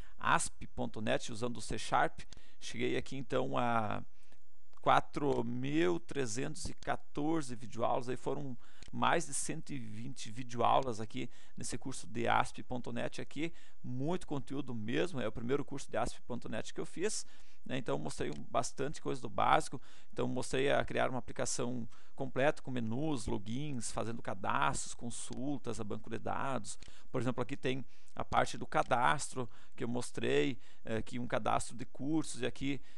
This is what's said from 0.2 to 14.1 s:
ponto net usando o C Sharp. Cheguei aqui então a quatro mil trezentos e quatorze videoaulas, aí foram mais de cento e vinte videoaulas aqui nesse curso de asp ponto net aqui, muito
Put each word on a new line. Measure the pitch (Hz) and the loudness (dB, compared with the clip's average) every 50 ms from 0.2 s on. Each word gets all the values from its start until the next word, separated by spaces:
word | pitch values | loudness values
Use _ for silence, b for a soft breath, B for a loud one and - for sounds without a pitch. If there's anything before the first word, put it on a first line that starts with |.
| - 117 143 170 - - - - - - - | 2 4 4 4 2 0 -2 -2 -4 -4 -2
ponto | 123 123 117 - 113 | -2 -2 -2 -2 -2
net | 110 117 131 - - - | 0 2 2 2 0 -2
usando | 120 104 120 120 120 110 | -2 -2 -2 0 0 -2
o | |
C | - - 117 110 | -2 -2 -2 -2
Sharp. | - - 135 127 151 165 - - - B B B B B B B | 0 2 4 4 4 2 0 -2 -4 B B B B B B B
Cheguei | - - - 113 120 127 131 | -2 -2 -2 0 0 0 0
aqui | 131 - - 135 | 0 0 -2 -2
então | 135 139 - 139 131 131 135 135 | -2 -2 0 0 0 0 2 2
a | 127 123 120 117 113 110 104 104 101 - - b b b b b b - - - - - - - - | 2 2 2 2 2 2 0 0 -2 -2 -2 b b b b b b -2 -2 -2 -2 -2 -2 -2 0
quatro | - 143 131 139 - - - 156 147 139 127 127 117 | 4 4 4 4 4 2 0 0 2 2 2 2 2
mil | 120 120 123 127 139 147 160 170 180 170 165 | 0 0 0 0 0 2 2 4 4 2 0
trezentos | - - - 139 131 113 101 127 139 151 151 - - | 0 -2 0 0 0 0 0 0 0 -2 -2 -2 -2
e | 147 - | -2 -2
quatorze | - - 143 131 - - - - 147 147 156 165 160 135 123 123 | -2 -2 -2 -2 0 0 -2 0 0 2 2 2 2 0 0 -2
videoaulas, | 107 120 104 - 113 117 110 120 139 120 123 | -2 -2 -2 0 0 2 2 2 2 0 0
aí | 127 | -2
foram | - - 143 135 143 147 135 120 B B B B B B B | -2 0 -2 0 0 -2 -2 -2 B B B B B B B
mais | - 120 120 123 147 170 165 | 0 2 4 4 4 4 2
de | - 135 | 0 0
cento | - - - - 165 - - | 0 0 0 -2 -2 -2 -2
e | 147 131 | -2 -2
vinte | 113 110 104 107 117 135 - - - 120 | -2 -2 -2 -2 -2 -2 0 0 0 -2
videoaulas | 104 123 127 120 117 117 113 107 120 139 139 127 110 104 | -2 -2 -2 -2 2 4 4 6 6 6 4 4 0 0
aqui | 110 - - 131 131 - B B B B B | 0 0 0 0 -2 -2 B B B B B
nesse | - 123 - 139 120 | 0 0 0 0 0
curso | - 131 127 - - - | 0 0 0 0 -2 -2
de | 110 117 113 | 0 2 2
asp | 113 110 110 127 - - - 117 | 4 4 4 4 2 -2 -4 -2
ponto | - 127 123 120 127 | -2 -2 -2 -2 -2
net | 117 117 123 135 - - | 0 0 0 0 0 0
aqui, | 123 - - 139 160 165 B B B B B B - | -2 -2 0 0 0 0 B B B B B B 0
muito | 123 123 127 135 156 | 0 0 0 2 0